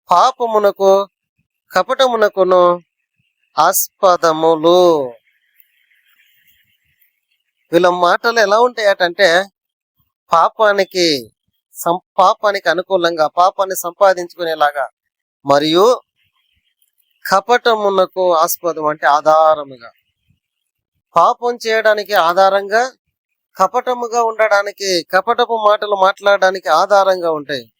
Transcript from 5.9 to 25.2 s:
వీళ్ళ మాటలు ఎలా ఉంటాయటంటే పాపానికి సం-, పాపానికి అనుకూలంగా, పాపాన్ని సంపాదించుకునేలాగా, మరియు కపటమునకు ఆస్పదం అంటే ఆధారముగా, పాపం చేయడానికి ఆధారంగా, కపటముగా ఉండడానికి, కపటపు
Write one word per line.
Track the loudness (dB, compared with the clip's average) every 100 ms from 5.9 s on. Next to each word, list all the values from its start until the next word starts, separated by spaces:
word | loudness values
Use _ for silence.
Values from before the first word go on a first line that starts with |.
| _ _ _ _ _ _ _ _ _ _ _ _ _ _ _ _ _ _
వీళ్ళ | 0 2
మాటలు | 2 0 0 0 0
ఎలా | 2 2
ఉంటాయటంటే | 2 0 -2 0 -2 0 2 2 -2 _ _ _ _ _ _ _ _
పాపానికి | 0 0 0 0 0 -2 -2 -2 -2 -8 _ _ _ _
సం-, | -8 -4 -4 -4 0
పాపానికి | 0 2 -2 -2 -4
అనుకూలంగా, | -4 -4 -2 -2 -2 -2
పాపాన్ని | 0 0 -2 -6 -6
సంపాదించుకునేలాగా, | -10 0 0 0 -6 -8 -8 -2 -2 -2 -8 _ _ _ _ _ -2
మరియు | 0 2 2 2 0 -6 _ _ _ _ _ _ _ _ _ _ _ -4
కపటమునకు | -2 0 0 0 -2 0 0 -2 -2 0 0
ఆస్పదం | 0 -4 -8 -6 -6
అంటే | -2 0
ఆధారముగా, | 0 2 2 2 0 -4 -18 -20 _ _ _ _ _ _ _ _ _ _ _ _ 0
పాపం | 0 0 -6 -6 -4
చేయడానికి | -2 0 -2 -2
ఆధారంగా, | 0 0 2 2 0 -2 -2 -2 -8 _ _ _ _ _ -4
కపటముగా | -2 -2 -4 -6 -4 -2
ఉండడానికి, | -2 -2 0 0 -2 -8 -6 -4 -2
కపటపు | -4